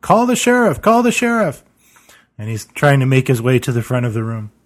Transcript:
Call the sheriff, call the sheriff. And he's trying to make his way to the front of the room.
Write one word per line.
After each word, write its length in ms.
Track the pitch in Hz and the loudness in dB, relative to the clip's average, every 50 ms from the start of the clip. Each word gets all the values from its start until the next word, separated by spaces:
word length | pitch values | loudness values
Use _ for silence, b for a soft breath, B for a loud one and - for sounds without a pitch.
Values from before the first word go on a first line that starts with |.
Call 260 | - - 175 214 240 | 0 2 2 2 2
the 100 | 247 254 | 0 -2
sheriff, 440 | - - 240 240 247 240 208 147 - | 0 2 2 2 2 2 0 0 0
call 220 | - 208 226 233 | 0 2 2 4
the 100 | 240 240 | 2 0
sheriff. 500 | - - - 240 233 226 214 160 - - _ _ _ b b b b b b b b b b b b - | 0 0 -2 -2 0 0 -2 -2 -4 -8 _ _ _ b b b b b b b b b b b b -12
And 100 | 107 110 | -8 -8
he's 180 | 113 107 - | -8 -8 -10
trying 340 | _ _ - - 147 139 139 | _ _ 0 2 2 4 4
to 60 | 131 | 2
make 220 | 131 135 131 127 - | 2 2 2 2 2
his 140 | 135 117 | -2 0
way 160 | 113 123 131 123 | 0 0 0 0
to 140 | 120 - | 0 0
the 100 | 123 117 | -4 -4
front 240 | 110 - 127 123 120 | -4 -2 -4 -2 -2
of 80 | 120 104 | -2 -4
the 100 | 113 110 | -4 -6
room. 260 | 113 113 110 107 104 _ _ _ | -6 -8 -10 -12 -14 _ _ _